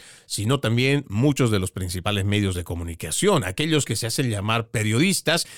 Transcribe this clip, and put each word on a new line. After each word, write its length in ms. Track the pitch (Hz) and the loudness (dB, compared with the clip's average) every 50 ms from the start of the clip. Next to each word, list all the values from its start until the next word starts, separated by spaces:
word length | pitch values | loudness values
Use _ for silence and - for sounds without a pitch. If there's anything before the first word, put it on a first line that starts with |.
| - - - - - | -10 -20 -20 -20 -12
sino 340 | - - - 101 110 139 139 | -8 -6 -4 0 0 0 2
también 460 | - 110 117 120 127 135 143 143 143 - | 2 2 2 2 4 4 2 2 0 -2
muchos 440 | 98 110 127 151 139 - 135 117 | -2 2 2 2 4 4 2 2
de 80 | 107 98 | 2 2
los 100 | 92 92 | 0 -2
principales 560 | - 101 92 90 90 92 85 104 104 101 95 | -4 -6 -6 -6 -6 -4 -2 -2 -2 0 0
medios 300 | 101 101 104 104 95 90 | 0 2 2 2 0 0
de 80 | 87 82 | -2 -6
comunicación, 800 | - 85 85 85 82 82 - - 78 - - 170 202 202 160 98 | -6 -8 -8 -6 -8 -8 -8 -8 -6 -4 0 2 2 2 2 0
aquellos 420 | 90 - - 151 165 156 147 - | -2 -4 -2 -2 0 2 0 0
que 100 | - 117 | 0 -4
se 120 | - - 113 | -4 -4 -4
hacen 240 | - - 139 120 | -2 -2 -2 -2
llamar 380 | 107 101 95 107 113 117 110 - | -2 -2 -2 0 0 0 -2 -2
periodistas 760 | - 117 107 110 110 120 165 196 180 - - 151 165 170 - - - | -2 -2 0 2 2 4 4 2 2 0 0 0 0 0 0 -4 -10